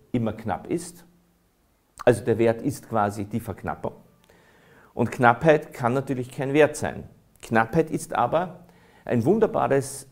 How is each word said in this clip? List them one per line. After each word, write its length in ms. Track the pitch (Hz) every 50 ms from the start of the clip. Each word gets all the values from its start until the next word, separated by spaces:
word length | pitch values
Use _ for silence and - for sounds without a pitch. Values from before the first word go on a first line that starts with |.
| _ _
immer 220 | - 123 113 110 104
knapp 340 | - - 110 98 - -
ist. 380 | - - 170 - - - - - - _ _ _ _ _ _ _ _ _ _ _ _ _ _ _ _ _ - -
Also 180 | 127 120 - -
der 140 | 120 110
Wert 240 | 104 117 117 113 117
ist 280 | - 135 127 - - -
quasi 360 | 113 110 104 104 104 110 101
die 140 | 101 - 117
Verknappung. 540 | - - 92 - - 85 76 - - - - - - _ _ _ _ _ - _ _ _ _ _ _ _ - - _ _ -
Und 180 | - 120 117
Knappheit 600 | - - 127 117 113 - - 160 151 151 156 - -
kann 200 | - 127 113 123
natürlich 380 | 135 135 143 139 123 123 123
kein 220 | - - 135 135 139
Wert 220 | 151 151 151 151
sein. 320 | - 110 78 58 - - - - _ _ _ _ -
Knappheit 480 | - - 117 113 113 113 - 165 156 -
ist 240 | - 156 - - -
aber 520 | - 120 120 143 160 185 175 - - - - - _ _ _ _ _ -
ein 180 | - 120 120 110
wunderbares 800 | 143 202 226 226 196 - 151 135 123 135 139 131 - - - - -